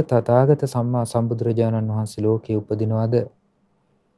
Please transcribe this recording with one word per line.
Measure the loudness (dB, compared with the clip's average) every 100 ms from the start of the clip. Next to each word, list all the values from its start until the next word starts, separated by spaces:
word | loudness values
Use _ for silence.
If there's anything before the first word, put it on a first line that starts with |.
| 2
තථාගත | 0 4 4 4 2 0
සම්මා | -2 -2 -2 -2
සම්බුදුරජාණන් | -2 -2 -2 -2 0 0 0 -2
වහන්සේ | -4 -4 -2
ලෝකේ | 0 0 -2 -4
උපදිනවද? | -2 -4 -2 -2 0 0 -2 _ _ _ _ _ _ _ _